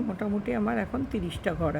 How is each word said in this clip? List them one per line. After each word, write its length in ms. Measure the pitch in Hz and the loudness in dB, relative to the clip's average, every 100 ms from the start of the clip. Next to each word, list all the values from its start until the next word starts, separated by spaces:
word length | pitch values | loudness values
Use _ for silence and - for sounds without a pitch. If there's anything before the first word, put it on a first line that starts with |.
| 233 | 0
মোটামুটি 420 | 185 214 208 202 240 | 0 0 0 0 0
আমার 160 | 214 233 | 2 2
এখন 160 | 190 254 269 | 0 -2 -2
তিরিশটা 380 | 214 175 - 196 165 | -2 -2 -2 -2 2
ঘর 120 | 165 151 | 2 2